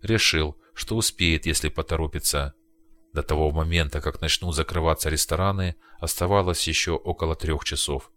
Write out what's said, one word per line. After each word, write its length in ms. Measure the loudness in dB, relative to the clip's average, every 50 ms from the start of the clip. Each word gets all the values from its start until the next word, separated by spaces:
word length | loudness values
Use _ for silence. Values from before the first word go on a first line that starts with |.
| 0
Решил, 540 | 0 2 4 4 4 4 2 0 0 -4 -10 _ _ _
что 220 | -12 -6 -4 -2
успеет, 500 | 0 0 -2 0 2 2 4 4 2 2
если 220 | 0 0 0 0 -2
поторопится. 840 | -2 -2 -4 -2 -2 -2 -2 -2 -4 -4 -2 0 0 0 -2 -2 -6 _ _ _ _ _ -20 _ -20 _ -20 _ _
До 100 | -4 -2
того 300 | 0 0 2 2 2 2
момента, 480 | 0 0 2 2 2 0 0 -2 -4
как 200 | -4 -4 -6 -4
начнут 360 | -2 -2 -2 0 0 -2 -2
закрываться 520 | -2 -2 -2 0 0 2 2 2 2 0 -2
рестораны, 680 | 0 0 0 0 0 0 0 0 0 0 -2 -2 -4 -6 _ -20 -14 -8
оставалось 640 | -6 -6 -2 -2 0 4 4 4 4 4 2 0 0
еще 300 | 0 0 0 0 0 -2
около 400 | -2 -2 -4 -4 -2 0 -2 -2
трех 280 | -2 0 -2 -2 -2 -2
часов. 460 | -4 -4 -4 -2 -2 -2 -4 -6 -10 _